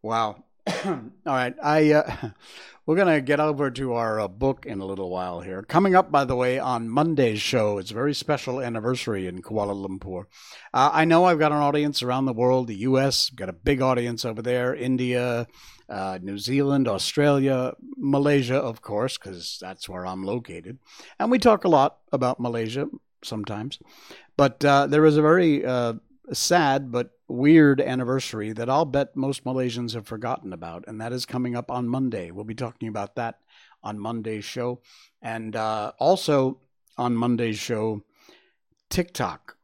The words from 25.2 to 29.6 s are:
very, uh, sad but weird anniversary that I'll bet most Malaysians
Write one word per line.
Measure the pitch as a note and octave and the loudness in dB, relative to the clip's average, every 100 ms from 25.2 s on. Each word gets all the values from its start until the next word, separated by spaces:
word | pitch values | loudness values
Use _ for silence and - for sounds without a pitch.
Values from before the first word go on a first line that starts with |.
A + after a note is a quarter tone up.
very, | D3+ F3 E3+ D3 - | 6 6 4 2 0
uh, | B2+ A#2+ A2+ _ _ - | 0 -2 -4 _ _ -12
sad | E3+ - F3 D3 C3+ C3+ | -4 2 4 4 2 0
but | B2 B2 _ _ | -4 -4 _ _
weird | B2 C#3+ D#3+ D3 C3+ | 0 8 8 8 6
anniversary | - B2+ B2 C3 - A2 G#2 | 0 -2 -2 -2 -4 -8 -8
that | A2 A#2 | -6 0
I'll | C#3 D#3+ | 0 0
bet | C3+ C#3 - | 0 -2 -2
most | C3+ C3+ | -4 -4
Malaysians | B2+ C3 | -6 -4